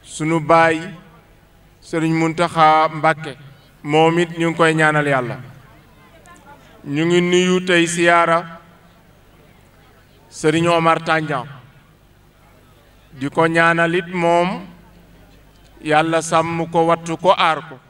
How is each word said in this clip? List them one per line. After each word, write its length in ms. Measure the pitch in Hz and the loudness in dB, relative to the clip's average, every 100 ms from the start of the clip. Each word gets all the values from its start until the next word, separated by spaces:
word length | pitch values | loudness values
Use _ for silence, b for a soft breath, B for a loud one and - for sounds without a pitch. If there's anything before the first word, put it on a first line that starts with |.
sunu 360 | - - 156 165 | -18 -8 -2 -2
baay, 380 | 156 165 165 160 180 - - - _ _ _ _ _ _ | 2 4 4 0 -8 -16 -20 -20 _ _ _ _ _ _
Sëriñ 320 | - 165 160 | -8 -4 -2
Muntaxa 760 | 160 165 160 170 165 156 156 156 | 0 -2 -2 -2 2 4 4 0
Mbàkke, 420 | 156 156 156 156 127 - - _ _ | 0 -2 -2 -8 -16 -20 -20 _ _
moom 360 | 147 151 165 165 | -2 2 4 2
it 180 | 170 165 | -2 -2
ñu 120 | 165 | -4
ngi 60 | 165 | 2
koy 180 | 165 | 0
ñaanal 320 | 160 156 151 143 | 2 2 2 0
Yàlla. 320 | 135 120 104 - - - - _ - - - - - - - - - | -2 -4 -10 -16 -20 -20 -20 _ -20 -20 -20 -20 -20 -20 -20 -20 -20
Ñu 200 | 143 143 165 | -8 -4 0
ngi 140 | 180 | 2
nuyu 420 | 175 180 180 185 | 2 2 2 0
tey 220 | 185 175 170 | 2 0 2
siyaara 760 | 170 170 170 170 165 175 - - - _ _ _ _ _ _ - _ _ _ _ _ _ _ _ | 2 2 4 2 0 -2 -18 -20 -20 _ _ _ _ _ _ -20 _ _ _ _ _ _ _ _
Sëriñ 380 | - 156 160 170 | -4 -2 0 2
Omar 320 | 170 165 160 | 2 2 0
Tandian, 440 | 165 160 151 139 120 - - - _ _ _ _ _ _ _ _ _ _ _ _ _ | -2 -4 -4 -8 -10 -18 -20 -20 _ _ _ _ _ _ _ _ _ _ _ _ _
di 160 | 135 139 | -12 -8
ko 160 | 151 165 | -2 0
ñaanal 480 | 165 165 165 165 | 2 2 2 0
it 140 | 175 170 | -2 -4
moom, 540 | 180 170 170 175 233 - - - - - - - - _ _ _ - | -2 0 2 0 -4 -12 -20 -20 -20 -20 -20 -20 -20 _ _ _ -14
Yàlla 380 | 151 151 160 165 | 0 0 2 -2
sàmm 500 | 160 175 165 165 165 | 0 -2 -2 -6 -4
ko, 140 | 170 165 | 0 0
wattu 280 | 165 170 165 | 0 -4 -2
ko, 140 | 175 | 0
aar 280 | 196 180 151 151 | 2 0 -2 -10
ko. 80 | 135 _ | -20 _